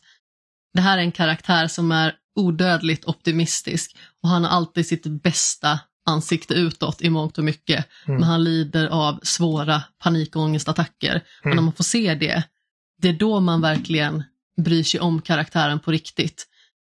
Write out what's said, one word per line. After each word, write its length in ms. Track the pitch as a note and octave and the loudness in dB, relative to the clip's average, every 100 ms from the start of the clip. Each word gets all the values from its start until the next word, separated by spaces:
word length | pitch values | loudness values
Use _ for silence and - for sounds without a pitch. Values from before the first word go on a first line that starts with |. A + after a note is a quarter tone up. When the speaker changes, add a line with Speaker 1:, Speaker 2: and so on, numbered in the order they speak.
| _ _ _ _ _ _ _ | _ _ _ _ _ _ _
Speaker 1:
det 60 | F3+ | 0
här 180 | F#3 F#3+ | 2 2
är 40 | |
en 100 | F3 | 0
karaktär 540 | - E3 D#3+ - F3 E3 | 0 0 0 0 2 2
som 260 | - E3+ | 0 0
är 220 | D#3+ D#3+ - _ - | 2 0 -2 _ -2
odödligt 680 | F#3+ D#3+ F3+ E3+ D#3+ D#3 | 0 2 2 2 0 -2
optimistisk 920 | - - - D#3+ E3 - - E3+ - - - _ | -4 -6 -2 0 0 -2 -4 -6 -6 -14 -20 _
och 60 | E3+ | 0
han 160 | F3 | 2
har 60 | E3+ | 2
alltid 360 | F3+ E3 - E3 | 0 0 -2 -2
sitt 200 | E3 - | -2 -4
bästa 760 | D3+ F3+ - - - D3 D3+ - _ - | -4 -2 0 -2 -2 -2 -2 -4 _ -4
ansikte 480 | D#3 D#3+ E3 - | -2 0 -2 -2
utåt 480 | - E3+ - D3+ - | 0 0 -2 -6 -2
i 80 | E3+ | 0
mångt 280 | D#3+ D#3 - | 0 -2 -2
och 60 | |
mycket. 420 | D#3 D3+ - D#3 - - - | -2 -2 -2 -2 -4 -8 -4
Speaker 2:
Mm. 140 | C3+ | 0
Speaker 1:
Men 80 | E3 | 2
han 160 | E3 | 2
lider 420 | E3 E3 D3+ E3 D#3 | 2 0 0 -2 0
av 300 | D#3+ D3+ D3 | 0 -2 -2
svåra 600 | - - E3+ D#3 D3 D3+ C#3+ _ | -4 -2 0 0 0 -2 -2 _
panikångestattacker. 1200 | F3+ E3 D3+ D#3+ D#3 D#3 - D#3+ E3 - D3 B2+ - - | -2 0 -2 -2 -2 -2 -2 -2 -4 -4 -4 -4 -6 -8
Och 60 | - | 0
Speaker 2:
Mm. 100 | C#3+ | 2
Speaker 1:
när 60 | |
man 100 | E3 | 2
får 120 | D#3+ | 0
se 300 | E3+ A#3+ G#3+ | -2 0 0
det, 280 | D#3 D3+ - D#3+ _ _ _ _ _ | 0 -2 -2 -4 _ _ _ _ _
det 60 | F#3 | 0
är 40 | |
då 280 | E3 G#3+ G#3+ | 2 0 2
man 200 | F3+ E3 | 2 2
verkligen 600 | D#3+ D3+ - D#3+ D3 D#3 D3 _ _ - | 2 0 -2 -2 -2 -4 -8 _ _ -4
bryr 200 | E3 E3 | 2 2
sig 180 | D#3 - | 2 0
om 200 | F3 D#3+ | 0 0
karaktären 580 | - D#3+ D#3 E3+ D3+ D3 | 0 -2 -2 0 0 0
på 100 | - | -2
riktigt. 560 | D#3+ - - E3 - - _ _ _ | -2 -2 -4 -6 -6 -18 _ _ _